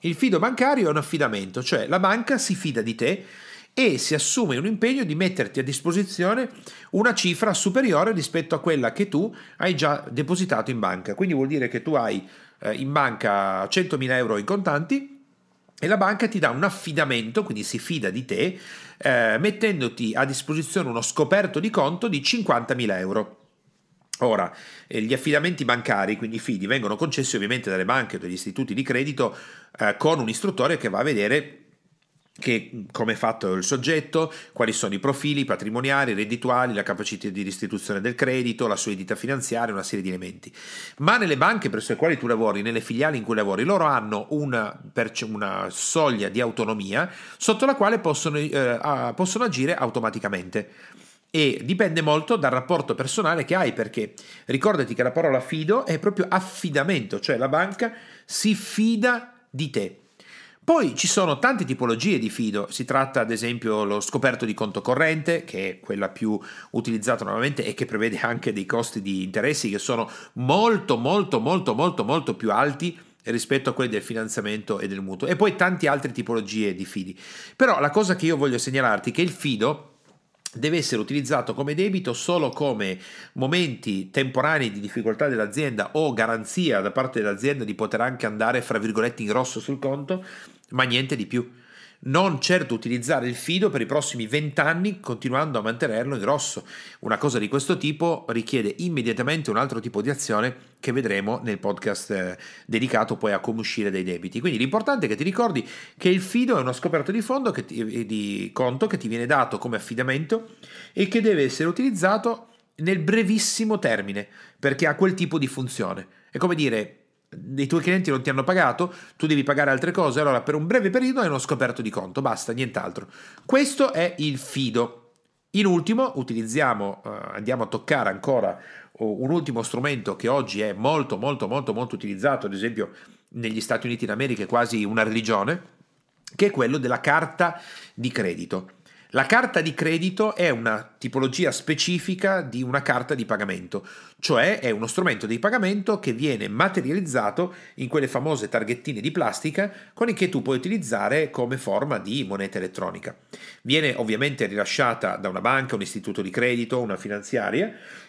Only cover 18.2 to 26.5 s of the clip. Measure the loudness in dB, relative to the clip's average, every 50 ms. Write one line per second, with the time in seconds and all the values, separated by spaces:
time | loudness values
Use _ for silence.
18.2 | -4 -2 0 0 0 0 0 -4 -12 -18 -18 -18 -18 -18 -8 -2 2 4 4 6
19.2 | 4 4 4 4 2 0 0 2 0 0 2 2 0 -2 -2 -2 -2 0 2 2
20.2 | 2 2 0 -4 -4 -4 -4 -4 -2 -2 -2 -2 0 0 -2 -2 -2 -2 0 0
21.2 | 2 4 4 4 2 2 0 -2 -2 0 2 2 2 2 0 -2 -2 -2 -2 0
22.2 | 0 0 0 0 2 2 2 2 2 0 -2 0 0 0 0 0 -2 -2 0 -2
23.2 | -2 -4 -8 -20 _ _ _ _ _ _ _ _ _ _ _ _ _ _ -6 0
24.2 | 0 2 2 2 0 -2 -4 -12 -20 -20 -20 -20 -12 -6 -4 -2 0 0 0 0
25.2 | 2 2 2 2 2 0 -2 0 0 2 2 2 2 0 0 2 2 0 0 -2
26.2 | -4 -6 -6 -6 -4 -4